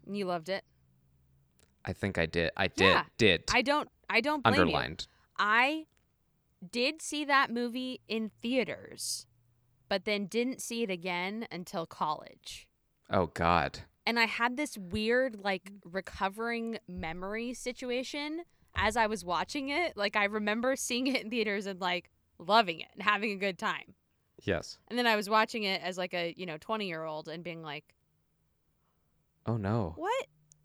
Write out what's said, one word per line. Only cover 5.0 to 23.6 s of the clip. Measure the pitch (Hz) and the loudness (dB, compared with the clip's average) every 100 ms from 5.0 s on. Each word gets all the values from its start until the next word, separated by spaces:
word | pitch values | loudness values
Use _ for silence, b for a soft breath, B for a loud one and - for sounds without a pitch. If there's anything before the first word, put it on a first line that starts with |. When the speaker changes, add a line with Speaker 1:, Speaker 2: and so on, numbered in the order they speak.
| - _ _ - | -12 _ _ -2
Speaker 1:
I | 202 226 262 320 311 _ _ _ _ _ _ - 175 | 4 6 4 0 -8 _ _ _ _ _ _ -20 -8
did | 240 262 320 | 0 0 0
see | - 294 | -8 -4
that | 285 277 277 | 2 2 4
movie | 233 240 247 254 254 - | 0 -2 -4 -6 -10 -6
in | 220 214 - | -4 -4 -6
theaters, | 233 262 185 95 - - - - - _ _ _ _ _ - | -2 0 0 -6 -12 -10 -6 -8 -10 _ _ _ _ _ -4
but | 202 | -2
then | 214 202 196 | 0 -2 0
didn't | 226 247 247 | 0 0 -2
see | - 233 | -6 -4
it | 226 | -2
again | 180 180 175 185 220 226 | -2 -4 -4 -4 -6 -8
until | 170 175 185 165 | -10 -6 -6 -6
college. | - 156 151 - - - - - _ _ _ - | -2 -2 -2 -8 -18 -16 -16 -18 _ _ _ -2
Speaker 2:
Oh, | 95 80 | 0 0
God. | - 85 85 69 - - _ 214 | 2 4 4 2 -4 -18 _ -2
Speaker 1:
And | 233 | 2
I | 220 | 0
had | - 240 247 | 2 -2 0
this | 294 220 | -4 -6
weird, | 180 214 220 247 262 208 | -6 -2 2 2 2 -2
like, | 196 190 196 202 | -4 -4 -6 -20
recovering | 170 185 - - 196 208 233 233 226 220 - | -8 -8 -8 -4 -4 -2 -4 -2 -4 -6 -8
memory | 180 165 175 190 214 240 | -8 -6 -6 -6 -4 -6
situation | 226 247 240 247 247 254 294 302 320 339 _ _ | -6 -8 -6 -4 -4 -2 -4 -4 -6 -10 _ _
as | - 208 233 | 0 2 4
I | 214 | 2
was | 214 | 0
watching | 175 165 185 294 269 | -2 -2 -2 -4 -2
it. | 294 339 202 | 0 0 0
Like, | 202 214 | 0 2
I | |
remember | 202 214 208 220 254 269 | 2 2 0 0 0 0
seeing | - 240 269 | 0 0 2
it | 254 | 0
in | 214 | -2
theaters | 233 214 202 196 | -2 0 0 -2
and, | 180 | -4
like, | 180 180 - _ _ - | -2 -2 -4 _ _ -10
loving | 175 220 185 160 | 6 6 6 -2
it | - | -8
and | - | 0
having | 202 208 220 | 2 2 0
a | 196 | 0
good | 196 | -2
time. | 175 | 0